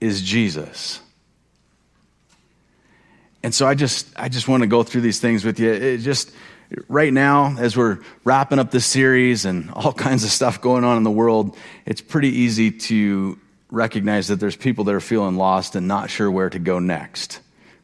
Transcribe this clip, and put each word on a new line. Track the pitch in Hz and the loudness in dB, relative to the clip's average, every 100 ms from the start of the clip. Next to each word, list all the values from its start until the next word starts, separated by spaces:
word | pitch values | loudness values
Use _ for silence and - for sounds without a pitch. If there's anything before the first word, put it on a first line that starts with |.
is | 113 98 | -4 -2
Jesus. | 92 110 107 78 71 - - - - _ _ _ _ _ _ _ _ _ _ _ _ _ _ _ _ _ _ _ _ _ _ _ | -2 0 0 -2 -10 -12 -12 -14 -18 _ _ _ _ _ _ _ _ _ _ _ _ _ _ _ _ _ _ _ _ _ _ _
And | 120 | -6
so | - 135 | 0 2
I | |
just, | 139 139 - - | 2 0 -2 -8
I | - 131 | -10 -6
just | 127 117 | -4 0
wanna | 131 117 | 2 4
go | 117 | 2
through | 117 123 | 2 0
these | 117 101 | 0 0
things | 120 113 | 0 0
with | 104 104 | 0 0
you. | 113 | 0
It | 107 131 123 | 0 0 -2
just, | 117 135 - - - - _ - - | -2 -4 -4 -14 -20 -20 _ -16 -4
right | 143 151 | 0 2
now, | 131 139 143 143 135 | 4 4 4 2 0
as | 120 113 | 0 2
we're | 117 98 - - | 0 0 -8 -6
wrapping | - 131 139 139 | 0 2 2 0
up | 123 | 2
this | 127 - | 0 0
series | 135 131 127 127 117 | 2 4 4 4 2
and | 98 92 - | -2 -4 -6
all | - - | -4 -4
kinds | 127 135 131 | -2 0 0
of | 107 | 0
stuff | - 127 - | 0 0 0
going | 123 127 | 0 2
on | 123 117 | 2 2
in | |
the | 110 | 2
world, | 107 117 110 101 - - - | 2 2 2 0 -6 -18 -16
it's | - 107 | -10 -10
pretty | - 156 139 | -4 0 0
easy | 123 123 110 110 | 2 0 2 0
to | - - 110 104 98 95 - _ _ _ | 0 -2 0 2 0 -4 -8 _ _ _
recognize | 113 113 110 101 104 92 | -4 -2 -2 0 0 0
that | 101 | -2
there's | 101 - | -2 -4
people | 131 113 | -4 -2
that | 104 | -2
are | 101 | -2
feeling | - 113 98 92 | -2 -2 0 0
lost | 95 95 90 101 | 0 0 -2 -4
and | 92 | -2
not | 101 - | -2 -4
sure | - 104 | -4 -2
where | 95 95 | 0 -2
to | 90 | -4
go | 85 90 | -4 -2
next, | 90 80 76 - - - - _ _ _ | -2 -4 -8 -12 -12 -14 -20 _ _ _